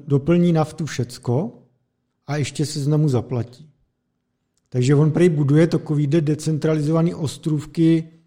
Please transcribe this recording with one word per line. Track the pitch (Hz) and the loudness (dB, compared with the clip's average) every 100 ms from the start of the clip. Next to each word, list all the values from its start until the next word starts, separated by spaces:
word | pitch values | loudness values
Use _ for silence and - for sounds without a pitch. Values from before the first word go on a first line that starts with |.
| - | -2
doplní | 139 143 175 175 | 0 2 2 4
naftu, | 160 151 - 151 | 2 0 -4 -6
všecko | - 117 - - 123 233 - _ _ _ _ _ _ - | -6 -8 -6 -4 -2 -4 -10 _ _ _ _ _ _ -8
a | 151 | -6
ještě | 131 - 143 | -4 -4 -6
se | 151 | -4
znamu | 139 151 156 | 0 0 2
zaplatí. | 123 - 123 110 - - _ _ _ _ _ _ _ _ _ _ | 0 -2 -6 -6 -12 -20 _ _ _ _ _ _ _ _ _ _
Takže | 127 123 143 | 0 2 4
on | 156 | 4
prej | 160 180 | 4 2
buduje | 147 139 151 170 | 2 2 4 2
takový | 165 - 147 143 | 0 -2 -2 0
de-, | 165 | 0
decentralizovaný | 151 151 160 147 160 156 147 160 170 | 0 -2 -2 -2 0 0 0 0 0
ostrůvky | 170 147 - 160 151 - 170 160 165 160 _ | -2 -6 -6 -4 -4 -4 0 2 2 -2 _